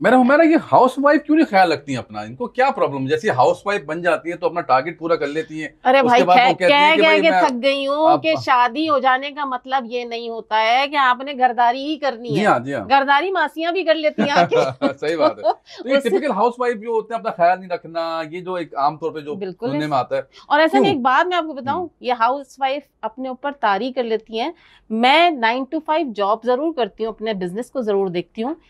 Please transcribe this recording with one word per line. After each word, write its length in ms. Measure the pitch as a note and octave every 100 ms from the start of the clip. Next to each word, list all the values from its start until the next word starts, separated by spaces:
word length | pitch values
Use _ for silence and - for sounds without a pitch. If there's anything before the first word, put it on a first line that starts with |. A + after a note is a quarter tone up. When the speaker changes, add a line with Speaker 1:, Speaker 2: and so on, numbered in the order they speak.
Speaker 1:
मेरा, 160 | F3 B3+
Speaker 2:
करना 140 | B3
है। 60 | D4
Speaker 1:
मेरा 120 | D#4+
ये 60 | D#4+
हाउसवाइफ 600 | - C3+ B3+ C#4 C#4 D#4 -
क्यों 100 | D#4
नहीं 100 | D4+
ख्याल 260 | G3 F#3
रखती 200 | D3 -
हैं 60 | B2+
अपना? 240 | - G#2+
इनको 240 | G#2+ B2+ -
क्या 240 | - C4+
प्रॉब्लम? 360 | G3+ D3+ C3+ C3+
जैसे 240 | D#3 G#3+
हाउसवाइफ 540 | B2+ D3 F3 G3+ G3+ D3+
बन 140 | E3
जाती 280 | F3 D3+ E3
हैं 80 | F3
तो 80 | F3
अपना 140 | E3+
टारगेट 380 | - C3 D#3 D#3+
पूरा 180 | E3 E3
कर 100 | C#3+
लेती 340 | D3+ D#3 D#3
हैं, 140 | D3+ -
Speaker 2:
अरे 140 | B3 C4+
Speaker 1:
उसके 100 | B3
Speaker 2:
भाई, 140 | A#3+
Speaker 1:
बाद 160 | G#3+ A#3+
Speaker 2:
कह, 100 | B3+
Speaker 1:
वो 60 |
कहती 160 | B3 C4+
Speaker 2:
कह, 80 | C#4+
Speaker 1:
हैं 180 | D4 D#4+
कि 60 |
Speaker 2:
कह 60 | D#4+
Speaker 1:
भाई 140 | D#4
Speaker 2:
के 80 | D#4+
Speaker 1:
मैं 160 | F4+ D#4
Speaker 2:
थक 60 |
गई 320 | B3 C4+ C#4
हूँ 260 | C4+ D4 D#4+
Speaker 1:
आप 100 | E4
Speaker 2:
कि 160 | D#4+ D#4
शादी 500 | - B3+ B3 B3 D#4+
हो 140 | C#4
जाने 300 | B3+ B3+ C#4+
का 160 | C#4+ C#4
मतलब 360 | B3+ C4 C4+ A3+
ये 180 | B3
नहीं 260 | A#3+ A#3 A#3
होता 260 | A3+ G#3+ A3
है 320 | A3 B3 C#4
कि 80 | D4
आपने 380 | C4 B3 C4+
घरदारी 500 | C4+ B3+ A#3+ A#3+ C4
ही 120 | C#4 D4+
करनी 320 | C#4 A3+ A#3+
Speaker 1:
जी 120 | D3
Speaker 2:
है। 60 | G#3
Speaker 1:
हाँ, 140 | C#3+
जी 120 | A#2+
हाँ। 140 | C3+ G2+
Speaker 2:
घरदारी 440 | C#4 C#4 C#4 F4+
मासियां 420 | F#4 D4 D#4+ E4
भी 120 | F4+
कर 100 | D#4+
लेती 280 | D#4+ D4+ -
हैं 80 | A3
आके। 580 | C#4+ E3+ A#4+ - - C#4
Speaker 1:
<laughs> 40 |
सही 240 | C4+ - E4
बात 200 | D4+ - D#4+
है। 60 |
तो 360 | A4 _ - B3
ये 80 | C#4
Speaker 2:
उस- 80 |
Speaker 1:
टिपिकल 280 | A#3+ F#4 D4
हाउसवाइफ 440 | G3 A#3+ A#3+ B3 A3
जो 180 | A3+
होते 200 | A3+ G#3+
हैं, 60 | A3+
अपना 120 | G#3
ख्याल 260 | - E3+ F#3
नहीं 100 | F#3
रखना, 560 | E3+ - E3 E3 E3 D#3
ये 80 | F3
जो 180 | F3+ F3+
एक 160 | D#3
आमतौर 360 | C#3+ C#3 D3+ D#3+
पे 100 | D3+
जो 160 | D3 F#3
Speaker 2:
बिल्कुल 320 | F#3+ F3 A#3
Speaker 1:
सुनने 160 | -
Speaker 2:
ऐसा। 100 | D3+
Speaker 1:
में 100 | C3+
आता 0 | A#2+ C3+
है। 120 | - - -
Speaker 2:
और 100 | D4
ऐसा 180 | D#4+ E4+
नहीं, 60 |
Speaker 1:
क्यों? 120 | - C#4+
Speaker 2:
एक 60 |
बात 240 | B3+ C4 F4+
मैं 100 | F4+
आपको 180 | D#4+
बताऊं, 240 | C#4 B3+ D#4+
Speaker 1:
हम्म। 120 | E4+ _
Speaker 2:
ये 100 | A#3+
हाउसवाइफ 680 | A#3 A#3 C#4+ C4+ - C4+ C#4+ C#4+ _
अपने 260 | A3 B3+ C4
ऊपर 240 | B3+ C#4+
तारी 380 | C#4 G#3+ G3 B3+
कर 140 | C4
लेती 340 | A#3 A3 A3 A3
हैं। 160 | C#4 E4+ _ _ _
मैं 380 | A3 B3 D4+ F4
नाइन 340 | C#4+ A3+ B3
to 160 | C4 D#4+
फ़ाइव 260 | D#4 D#4 C#4+
जॉब 340 | G#3 G3+ A3
जरूर 280 | A#3 B3+ D#4+
करती 320 | C4+ G#3 -
हूँ, 80 | A3
अपने 220 | G#3+ G#3+
बिजनेस 360 | G3 F3+ G3 B3
को 120 | C#4
जरूर 260 | G#3+ G3 F#3+
देखती 320 | F3 F3 -
हूँ, 140 | A#3+ E4 _